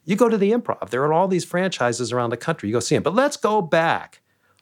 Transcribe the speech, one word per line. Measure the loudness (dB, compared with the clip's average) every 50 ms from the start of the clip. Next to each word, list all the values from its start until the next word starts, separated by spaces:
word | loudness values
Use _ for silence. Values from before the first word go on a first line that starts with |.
| -4
you | -2 2
go | 2 4
to | 4 4
the | 2 2 2
Improv. | 0 0 -2 -4 -6 -6 -6 -4
There | -2 0 0
are | 2 2
all | 2 2
these | 2 0 -2 -2
franchises | -2 -2 -2 -2 -2 -2 0 0 0 0 -2 -4 -4
around | -2 -2 -2 -2
the | -4
country. | -4 -4 -4 -6 -4 -2 -2
You | -2
go | 0
see | 0 2 0
'em. | 0 2
But | 0 2
let's | 2 0 0 0
go | -2 0 0 0 0
back. | 0 2 2 2 2 2 0 -2 -4 -10 _ -20 _ _ _ _ _ _ _ _